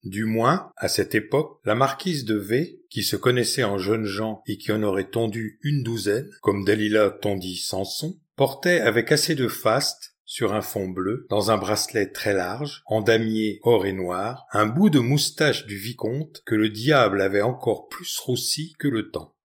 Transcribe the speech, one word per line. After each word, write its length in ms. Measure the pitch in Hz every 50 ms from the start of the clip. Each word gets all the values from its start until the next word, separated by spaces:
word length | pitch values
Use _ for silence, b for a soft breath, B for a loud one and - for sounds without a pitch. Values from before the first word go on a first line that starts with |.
| -
Du 220 | 95 95 101 110
moins, 460 | 110 110 113 113 127 160 185 - - _ -
à 120 | - 92
cette 260 | - - 98 - -
époque, 440 | 110 - - - 139 156 156 - _ _
la 100 | - 107
marquise 480 | 120 131 135 - - - 185 170 147 123
de 100 | 107 110
V, 460 | 104 98 95 110 131 170 175 - - _ _
qui 140 | - 117 98
se 120 | - -
connaissait 480 | - - 127 123 123 117 - - - 127
en 140 | 104 101 98
jeunes 280 | 92 98 110 113 107
gens 360 | 101 95 101 110 110 107 - _
et 120 | - 107 -
qui 140 | - -
en 120 | 104 107 107
aurait 260 | 104 95 98 95 -
tondu 500 | - 117 113 113 104 113 113 107 - _ -
une 200 | 143 147 143 123
douzaine, 460 | 113 117 113 95 101 101 113 143 - B B
comme 240 | - 107 98 101 98
Dalila 440 | 95 104 107 107 107 104 107 107 98
tondit 480 | - - - 104 101 95 90 92 90 87
Samson, 640 | - - - 95 98 - - - - 156 185 - _ _ _
portait 440 | - 139 143 - - - 180 180 170
avec 320 | 110 117 107 117 117 -
assez 220 | 156 143 - - 165
de 140 | 135 127 113
faste, 680 | - - - 113 110 131 139 - - _ - - _ _ _
sur 300 | - - - 117 101 101
un 80 | 107
fond 280 | 95 - - 107 98 92
bleu, 360 | 92 92 92 98 110 131 - -
dans 220 | 98 104 101 104
un 60 | 113 104
bracelet 540 | 98 92 107 104 - - - 113 101 -
très 220 | - - - 107 101
large, 500 | 95 90 90 98 123 147 143 - - _
en 160 | - 107 110
damier 580 | 104 107 113 113 113 110 110 110 107 107 98 - -
or 220 | 120 120 107 92
et 80 | 98 98
noir, 520 | 95 92 87 90 92 98 113 123 127 - _
un 140 | - 104 107
bout 240 | 107 113 151 202 214
de 100 | 156 143
moustache 680 | 117 123 139 147 143 - - - 160 147 120 - -
du 120 | 104 101 98
vicomte 680 | 98 117 123 - 110 110 120 139 156 - _ - _
que 80 | - 113
le 160 | 107 107 110
diable 520 | 104 107 113 139 156 135 120 104 95 98
avait 200 | 95 98 98 101
encore 460 | 104 120 123 123 - 120 104 - - -
plus 300 | - - 180 - - -
roussi 560 | - - 127 120 - - - - 156 160 - _
que 120 | - 147
le 200 | 131 110 - -
temps. 260 | - - - - _ _ _